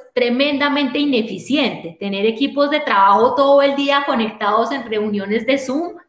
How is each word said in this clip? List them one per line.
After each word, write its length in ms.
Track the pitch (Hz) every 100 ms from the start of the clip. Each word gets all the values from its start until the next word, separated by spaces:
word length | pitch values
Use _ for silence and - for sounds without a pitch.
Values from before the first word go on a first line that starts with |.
| -
tremendamente 840 | - 240 247 285 277 285 277 277 294
ineficiente. 1000 | 294 247 220 180 - 285 240 170 165 165
Tener 260 | 202 196 214
equipos 440 | 220 277 269 285
de 100 | 302
trabajo 560 | 285 202 196 208 247 269
todo 260 | 277 277
el 140 | 277 269
día 280 | 277 277 285
conectados 680 | 247 220 - 202 220 240
en 140 | 277 226
reuniones 600 | 214 214 202 196 220 233
de 120 | 277
Zoom 400 | 269 277 349 -